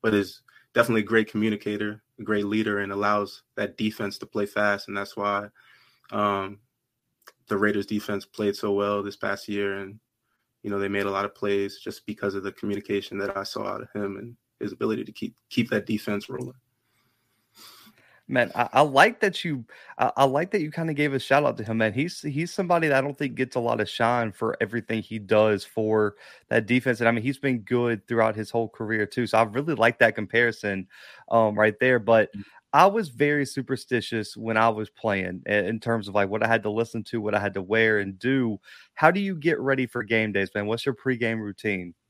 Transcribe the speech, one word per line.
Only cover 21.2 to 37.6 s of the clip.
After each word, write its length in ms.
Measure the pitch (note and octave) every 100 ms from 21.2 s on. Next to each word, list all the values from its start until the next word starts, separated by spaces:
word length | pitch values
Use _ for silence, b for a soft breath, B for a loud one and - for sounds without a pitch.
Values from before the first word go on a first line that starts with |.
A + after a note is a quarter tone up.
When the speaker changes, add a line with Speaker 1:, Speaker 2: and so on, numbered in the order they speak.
| - C3+
Speaker 2:
out 140 | C#3+ -
to 60 |
him, 160 | G#2+ A2+
man. 140 | A2
He's, 280 | G#2 E3+ -
he's 320 | D3+ C#3 F3
somebody 340 | - F3+ E3+ D#3+
that 100 | C3+
I 20 |
don't 160 | C#3 C#3
think 160 | C#3+
gets 220 | A#2+ B2+ B2+
a 40 |
lot 220 | A#2 A2+
of 80 | G#2
shine 420 | - A#2 A#2+ A2+
for 240 | - A2+ -
everything 400 | G#2+ A#2 - A2
he 160 | - A2
does 480 | G2 G#2+ A2 G2+ -
for 520 | - A2 A2 G#2 - B B _
that 180 | A#2+ G#2+
defense. 320 | B2 B2+ A2+
And, 100 | A#2
I 20 |
mean, 120 | A#2
he's 160 | A#2 C3+
been 220 | C#3 B2
good 460 | G2 B2 A#2+ A2 _
throughout 280 | A#2 A2 A2
his 160 | G#2+
whole 180 | A#2 A2+
career 380 | - A2 A2 G#2
too. 180 | - A2+
So 140 | A2
I 40 | A2+
really 280 | A2+ D3+
like 240 | C#3+ A2+ B2
that 160 | A2+
comparison, 720 | G#2+ G#2 A#2 A#2+ G#2+ G#2 G2 F2+ B B B -
um, 280 | A2+ A2 G#2
right 220 | G#2+ G#2+
there. 180 | B2+ B2
But 320 | G#2+ A2+ G#2 G2+
Speaker 1:
Mm. 60 | B B _
Speaker 2:
I 140 | C#3+ F#3+
was 240 | G#3+ E3+
very 380 | A#2 D3 D3 C3+
superstitious 880 | - B2 C3 - B2 - A2+ G#2 -
when 180 | A2+ A2
I 140 | A2+
was 220 | A2 G#2+
playing 500 | _ A2 G2 F2+ F#2 -
i-, 60 |
in 260 | G#2 F#2 A2+
terms 280 | - A#2 G2
of, 60 |
like, 160 | G2+ G2
what 140 | G#2+
I 40 | A2+
had 140 | A2+
to 80 | G#2
listen 340 | G#2+ A#2 A#2 G#2+
to, 140 | A#2
what 140 | G#2
I 60 | G#2
had 160 | G2+
to 80 | F#2+